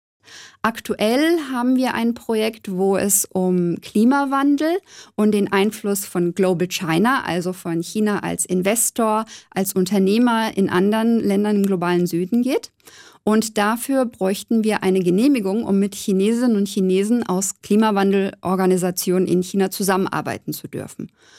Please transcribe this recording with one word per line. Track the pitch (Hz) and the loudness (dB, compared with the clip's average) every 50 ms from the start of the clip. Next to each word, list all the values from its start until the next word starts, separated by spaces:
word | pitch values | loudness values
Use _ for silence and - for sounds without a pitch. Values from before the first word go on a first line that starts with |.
| _ _ _ _ _ - - - - - - - | _ _ _ _ _ -20 -20 -20 -20 -20 -14 -4
Aktuell | - 233 233 - - - 202 - 208 220 240 277 311 330 349 330 285 262 | -4 -4 -4 -4 -6 -6 -2 0 0 2 2 2 2 2 2 0 -2 -4
haben | 262 240 247 254 262 | -4 -2 0 2 2
wir | 254 254 240 - | 2 0 0 0
ein | 226 233 233 233 | 0 -2 -2 -2
Projekt, | - - - 226 220 220 220 226 - - 202 | -4 -4 -4 -2 0 0 -2 -4 -6 -10 -6
wo | 185 180 190 196 196 | -2 0 2 2 2
es | - - 202 196 - - | 2 2 2 0 0 -2
um | - - 190 185 185 180 180 175 175 165 - | -2 -2 0 0 2 2 2 0 0 -2 -4
Klimawandel | - - - 208 226 247 277 285 285 269 269 277 277 285 285 277 302 320 349 403 _ - - - - - - | -8 -4 0 2 4 4 4 2 0 0 0 0 2 2 2 2 2 0 0 -2 _ -10 -20 -20 -20 -10 -2
und | - 214 214 214 | 0 2 2 2
den | 202 202 - | 2 0 2
Einfluss | 202 196 196 214 208 - - 202 202 196 - | 2 2 2 0 -2 -4 -4 -4 -4 -4 -6
von | - - 180 175 175 175 | -6 -2 -2 -2 0 0
Global | - 190 185 185 160 180 180 | 0 2 2 2 0 -2 -4
China, | - - 185 156 160 170 208 247 269 269 - | -4 -6 -2 0 2 2 2 2 2 0 -2
also | - 165 180 170 185 | -4 -4 -4 -4 -4
von | 180 - - 170 165 165 170 | -8 -6 -6 -6 -4 -4 -6
China | - - 214 214 214 208 - | -4 -4 -2 0 0 0 -2
als | - 170 170 - - | -4 -6 -6 -6 -4
Investor, | - 180 185 180 196 226 226 - - - - 226 220 214 220 220 - - - - _ | -2 -2 0 0 0 0 0 -2 -2 0 0 0 0 0 -2 -2 -6 -14 -20 -18 _
als | - 185 196 - - | -4 -4 -4 -2 0
Unternehmer | 190 185 185 208 196 190 190 208 233 247 240 226 226 220 220 - | -2 0 2 2 2 2 4 4 2 2 2 2 0 -2 -2 0
in | 196 196 - | 0 0 0
anderen | - 180 196 202 220 220 226 233 233 226 | 2 0 2 2 2 2 2 2 2 2
Ländern | - 202 196 202 208 208 208 | 2 2 0 2 2 2 2
im | 202 196 | 2 2
globalen | 196 190 170 175 175 175 175 175 | 0 0 0 0 0 0 0 0
Süden | 170 170 170 185 - 240 240 240 | 0 0 -2 -2 0 0 0 0
geht. | 254 294 480 - - _ _ _ - - - - - - _ - | 0 -2 -4 -6 -8 _ _ _ -20 -20 -20 -20 -20 -16 _ 0
Und | 208 214 220 214 - - | 2 2 2 0 0 -2
dafür | 214 202 208 233 233 - - 269 262 254 | -2 0 0 -2 -4 -4 -2 0 0 0
bräuchten | 233 - - 190 190 202 - - - 233 220 208 | -2 -2 -2 -2 -2 -2 -2 -2 0 0 0 2
wir | 214 202 - - | 0 -2 0 0
eine | 190 185 190 | 0 2 2
Genehmigung, | 175 175 180 202 240 294 277 240 190 190 196 233 220 | 2 2 2 2 2 2 2 2 0 -2 -2 -2 -2
um | - 196 196 | 0 0 0
mit | 202 196 196 | 0 0 -4
Chinesinnen | - - 220 190 190 196 220 233 233 254 247 220 | -6 -4 -2 0 2 2 2 2 2 2 2 2
und | 202 202 208 | 2 0 -2
Chinesen | - 208 185 185 185 190 202 214 240 240 - | -2 -2 0 2 2 2 2 2 0 0 0
aus | - 180 185 196 - - _ | -2 -2 -2 -2 -4 -8 _
Klimawandelorganisationen | - - 202 214 226 220 202 196 196 196 196 196 190 196 - _ - 175 190 185 185 185 185 180 180 180 180 - - 190 180 190 180 | -2 0 2 2 4 2 2 2 2 2 2 2 0 -2 -6 _ -4 -2 0 2 2 2 2 2 0 -2 -4 -4 -2 0 0 2 2
in | - 175 180 180 | 2 2 0 0
China | - - 196 190 180 | 0 0 0 0 0
zusammenarbeiten | - - 196 185 185 190 185 - - 151 - 123 104 107 - - 151 | -2 -2 0 0 0 0 0 -2 -4 -6 -4 -6 -8 -8 -8 -10 -10
zu | - - 143 | -10 -10 -12
dürfen. | - - 101 - - - - - _ _ _ - - | -12 -10 -12 -12 -12 -14 -14 -16 _ _ _ -20 -20